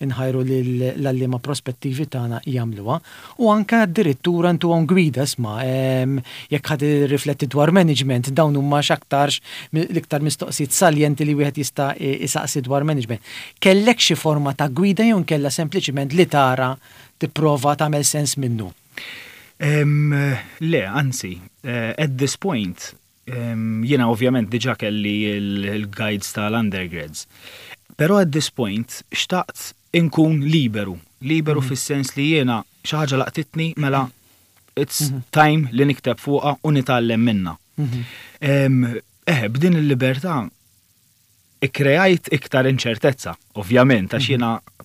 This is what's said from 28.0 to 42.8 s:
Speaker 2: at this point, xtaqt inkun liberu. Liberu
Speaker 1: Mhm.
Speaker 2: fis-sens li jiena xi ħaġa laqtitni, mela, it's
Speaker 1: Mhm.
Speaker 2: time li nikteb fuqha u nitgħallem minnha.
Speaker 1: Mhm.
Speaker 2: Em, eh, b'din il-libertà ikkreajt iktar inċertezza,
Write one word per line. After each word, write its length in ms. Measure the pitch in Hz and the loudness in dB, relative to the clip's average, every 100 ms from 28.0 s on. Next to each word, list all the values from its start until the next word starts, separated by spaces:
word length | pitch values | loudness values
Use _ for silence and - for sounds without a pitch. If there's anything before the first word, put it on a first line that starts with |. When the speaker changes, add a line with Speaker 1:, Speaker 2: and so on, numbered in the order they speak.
| 151 202 | 2 4
Speaker 2:
at 140 | 175 | 4
this 180 | 151 - | 0 -2
point, 540 | - 107 104 113 - - | -4 -4 -4 -8 -12 -10
xtaqt 580 | - - 185 - - - - _ | -6 -4 -4 -6 -10 -16 -18 _
inkun 460 | 170 165 - 160 156 143 | 0 2 2 2 2 2
liberu. 480 | 160 123 107 98 85 - - | 2 2 -2 -8 -10 -16 -10
Liberu 400 | 131 160 156 147 | -4 -2 0 -2
Speaker 1:
Mhm. 80 | 131 | -2
Speaker 2:
fis-sens 480 | 135 - 139 135 139 | -4 -4 -4 -4 -2
li 140 | 147 | 0
jiena 300 | 156 127 113 - _ | 2 0 -2 -6 _
xi 140 | - 156 | -6 -2
ħaġa 220 | 143 135 | 0 0
laqtitni, 540 | - 165 151 160 165 156 | -2 -4 -6 -4 -4 -2
mela, 340 | 139 135 127 - _ _ _ _ _ - | 0 0 -2 -8 _ _ _ _ _ -4
it's 340 | 143 - 147 | -4 -2 -4
Speaker 1:
Mhm. 120 | 131 - | -6 -2
Speaker 2:
time 380 | 151 151 156 135 | 4 4 4 0
li 140 | 117 | 2
nikteb 340 | 143 127 131 113 | 2 0 -4 -4
fuqha 380 | 143 143 147 139 | -2 0 0 -2
u 60 | 156 | 0
nitgħallem 500 | 143 127 123 117 113 | 0 2 0 2 2
minnha. 340 | 120 101 87 82 _ - | 2 2 -2 -8 _ -6
Speaker 1:
Mhm. 280 | 139 123 120 - - - | -4 -4 -8 -14 -20 -6
Speaker 2:
Em, 440 | 147 139 135 131 123 110 - _ - | 0 2 4 2 2 -2 -10 _ -2
eh, 220 | 147 110 | -2 0
b'din 280 | 127 180 170 | 0 2 4
il-libertà 720 | 147 123 131 135 180 147 98 _ _ _ _ _ _ _ _ _ _ - | 2 2 0 -2 -4 -4 -6 _ _ _ _ _ _ _ _ _ _ -6
ikkreajt 720 | - - 139 151 190 175 - | -4 0 2 4 4 2 0
iktar 340 | 151 - 135 131 | -4 -2 0 2
inċertezza, 720 | 131 | 0